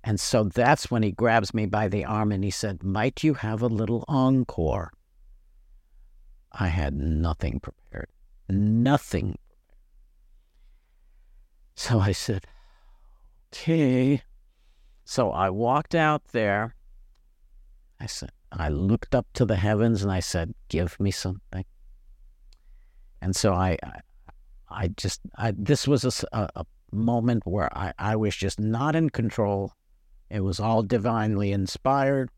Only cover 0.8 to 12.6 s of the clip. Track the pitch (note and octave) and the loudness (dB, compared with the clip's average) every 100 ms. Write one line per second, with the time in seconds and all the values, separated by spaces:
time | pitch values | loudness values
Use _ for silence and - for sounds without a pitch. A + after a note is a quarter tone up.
0.8 | - A#2+ G#2+ F2+ A#2 A2+ F#2+ A2 G#2+ G#2+ | 2 0 0 2 2 4 2 -2 0 0
1.8 | G#2+ G2+ - G#2+ G#2+ G2 G2+ - A2 F2+ | 0 -2 -2 -2 0 0 -2 -4 -6 -4
2.8 | F#2+ F#2+ B2 - D#3 C#3 A2 A2 A#2+ A2 | -4 0 0 0 0 0 -2 -2 0 0
3.8 | A2 A#2 - C3+ C3 C3 A#2 - D#2 G2 | 0 -2 0 2 4 4 2 0 0 0
4.8 | E2 _ _ _ - - _ - _ - | -6 _ _ _ -20 -20 _ -20 _ -20
5.8 | _ - - - - - _ - F2+ E2+ | _ -20 -20 -20 -20 -20 _ -4 0 0
6.8 | C#2+ C#2 D2+ D#2 E2 D#2 D#2 B1+ - _ | 0 -2 0 0 0 -2 -4 -4 -8 _
7.8 | - - - _ - - - G2 G#2 A2+ | -16 -14 -14 _ -20 -20 -4 0 2 4
8.8 | B2 C#3+ - F#2+ G2 - _ _ _ - | 4 2 2 -2 -2 -6 _ _ _ -20
9.8 | _ - - _ _ - _ _ - - | _ -20 -20 _ _ -20 _ _ -20 -20
10.8 | _ _ _ _ - - _ _ - - | _ _ _ _ -20 -20 _ _ -20 -12
11.8 | - A#2 G2 F2+ - G2 - - | 0 2 2 0 -4 -6 -8 -20